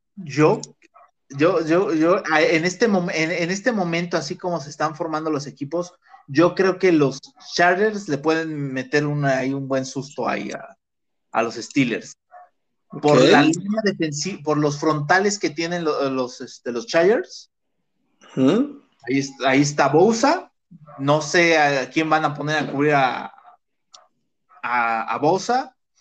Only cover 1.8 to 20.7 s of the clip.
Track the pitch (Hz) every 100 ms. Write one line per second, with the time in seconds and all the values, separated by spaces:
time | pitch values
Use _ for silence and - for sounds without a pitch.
1.8 | 202 160 165 180 151 156 165 165 175 -
2.8 | 233 190 175 160 160 170 170 196 254 214
3.8 | 175 165 175 175 147 175 180 165 147 -
4.8 | 156 151 165 151 160 147 143 - 143 170
5.8 | 175 _ _ - - 139 175 175 190 185
6.8 | 185 160 135 - - _ - - 175 185
7.8 | 214 208 160 143 156 160 160 147 139 131
8.8 | 127 147 147 147 139 131 131 139 135 135
9.8 | 131 139 - - 117 - - - - -
10.8 | _ _ _ _ _ 113 117 113 - 143
11.8 | 123 95 - - _ - - _ _ _
12.8 | _ 147 147 131 143 220 - - 196 214
13.8 | 208 - 160 147 185 202 147 147 151 147
14.8 | 156 151 147 185 202 202 156 151 170 175
15.8 | 156 123 139 131 123 - 123 - 127 120
16.8 | 113 165 180 254 - - - _ _ _
17.8 | _ _ _ _ - - 131 214 294 -
18.8 | _ _ 123 139 139 - 135 135 143 -
19.8 | 139 151 214 220 277 359 - _ _